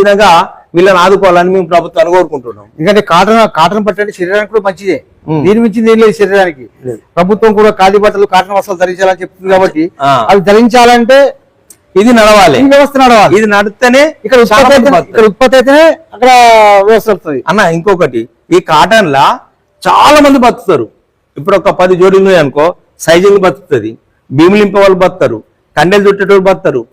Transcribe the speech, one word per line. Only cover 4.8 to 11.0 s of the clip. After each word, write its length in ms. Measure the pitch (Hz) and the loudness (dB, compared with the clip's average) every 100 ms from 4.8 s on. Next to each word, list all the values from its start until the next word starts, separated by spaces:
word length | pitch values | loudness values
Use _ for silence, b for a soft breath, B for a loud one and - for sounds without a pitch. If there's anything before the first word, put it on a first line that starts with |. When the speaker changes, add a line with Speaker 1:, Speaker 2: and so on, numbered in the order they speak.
| 196 151 - _ - | -6 -8 -10 _ -8
Speaker 1:
మ్మ్. 140 | 156 | -4
Speaker 2:
దీని 160 | 160 214 | -2 0
మించింది 260 | 233 226 220 | -2 -2 -2
ఏం 60 | 226 | 2
లేదు 100 | 220 208 | 0 0
శరీరానికి. 440 | 190 196 185 139 113 _ 127 | -2 0 -2 -6 -18 _ -14
Speaker 1:
లేదు. 120 | 113 _ 165 | -14 _ -6
Speaker 2:
ప్రభుత్వం 360 | 180 208 226 208 | -2 0 0 2
కూడా 120 | 214 - | 0 0
ఖాదీ 200 | 190 202 208 | 0 0 0
బట్టలు, 200 | 202 202 | 0 -2
కాటన్ 220 | 185 185 196 | -2 -2 -4
వస్త్రాలు 220 | 196 175 | -6 -4
ధరించాలని 380 | 180 180 190 180 | -6 -2 -4 -4
చెప్తుంది 280 | 180 _ 190 | -8 _ -2
కాబట్టి 300 | 190 185 151 175 - 139 | 0 0 -2 -6 -4 -2
Speaker 1:
ఆ. 20 | 131 110 | -2 0
Speaker 2:
అవి 120 | 196 180 | 0 2
ధరించాలంటే 680 | 214 240 240 240 240 | 2 2 2 2 2